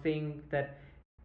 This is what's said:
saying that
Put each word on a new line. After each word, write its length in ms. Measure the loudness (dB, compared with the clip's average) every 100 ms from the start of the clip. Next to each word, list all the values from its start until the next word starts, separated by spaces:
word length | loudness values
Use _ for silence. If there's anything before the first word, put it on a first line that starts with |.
saying 400 | 2 2 0 -4 0
that 280 | 0 0 -4 -16 -20 -20 -18